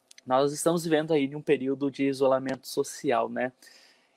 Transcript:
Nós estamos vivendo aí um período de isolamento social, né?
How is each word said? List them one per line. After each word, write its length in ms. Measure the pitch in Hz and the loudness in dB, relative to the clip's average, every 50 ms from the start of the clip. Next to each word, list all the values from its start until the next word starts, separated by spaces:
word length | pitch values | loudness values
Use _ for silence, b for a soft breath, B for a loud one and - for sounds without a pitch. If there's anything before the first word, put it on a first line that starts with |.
| _ - - _ - | _ -20 -20 _ -4
Nós 260 | 127 127 131 143 143 | 0 2 2 2 2
estamos 320 | 147 147 - 165 170 175 160 | 0 0 0 2 2 0 0
vivendo 300 | 175 156 151 156 160 165 | 2 0 2 2 2 2
aí 200 | 147 139 135 147 | 2 0 0 -4
um 60 | 151 | -4
período 500 | 147 - 147 135 131 135 139 135 143 139 | 0 0 0 0 0 -2 -2 -2 -2 -4
de 140 | 131 - 139 | -2 0 -2
isolamento 640 | 139 135 131 135 131 131 131 135 131 131 127 - - | 0 0 2 2 2 2 2 0 -2 -6 -6 -8 -8
social, 640 | - 147 139 - - - - 143 123 113 113 113 | -4 -4 -4 -4 -6 -6 -2 0 0 0 0 -2
né? 200 | 120 120 123 127 - b b b b b b b b b b b b | -2 -4 -4 -4 -6 b b b b b b b b b b b b